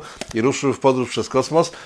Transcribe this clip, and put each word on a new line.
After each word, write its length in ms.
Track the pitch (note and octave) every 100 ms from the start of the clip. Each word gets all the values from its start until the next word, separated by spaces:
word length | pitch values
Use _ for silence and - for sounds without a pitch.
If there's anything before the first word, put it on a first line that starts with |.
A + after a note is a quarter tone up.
| - - -
i 60 | A2+
ruszył 320 | A#2+ C3 C#3
w 80 | B2
podróż 300 | C3+ B2+ B2
przez 180 | - G#2+
kosmos. 440 | C3+ C3 D#3 E3 -